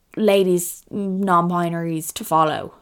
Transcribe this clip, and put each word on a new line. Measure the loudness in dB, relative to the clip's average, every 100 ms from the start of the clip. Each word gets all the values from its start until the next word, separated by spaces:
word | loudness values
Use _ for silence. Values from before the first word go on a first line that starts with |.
| _ 0
ladies, | 4 4 4 2 0 -10 -12
non-binaries | -8 -6 -2 2 2 2 0 -2 -4 -4 -6 -6
to | -12
follow. | -2 2 2 0 -8 -14